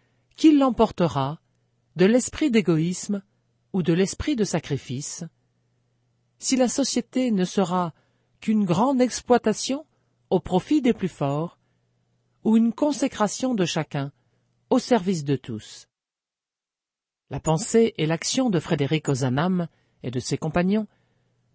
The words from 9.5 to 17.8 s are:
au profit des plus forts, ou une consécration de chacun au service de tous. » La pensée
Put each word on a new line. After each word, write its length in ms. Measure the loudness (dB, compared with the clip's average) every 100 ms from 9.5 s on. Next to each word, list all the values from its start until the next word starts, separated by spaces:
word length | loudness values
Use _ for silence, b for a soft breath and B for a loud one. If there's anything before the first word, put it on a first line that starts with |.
| -2 -4 -6 -8 _ _ _ -2
au 100 | -2
profit 420 | 0 -2 2 2
des 120 | 2
plus 140 | 0 -2
forts, 520 | -4 -4 -2 -6 _ _ _ _ _ _ _ _ _
ou 140 | 2 4
une 160 | 2
consécration 800 | 0 -2 0 -2 0 -2 -2 -4
de 100 | 0
chacun 480 | -2 -2 -4 -4 -6 -10 _ _ _ _ 0
au 100 | 0
service 440 | 2 0 0 -2
de 140 | -2 -4
tous. » 500 | -4 -12 -12 -20 -20 _ _ _ _ _ _ _ _ _ _ _ _ _ -12
La 100 | -6
pensée 540 | -2 0 2 2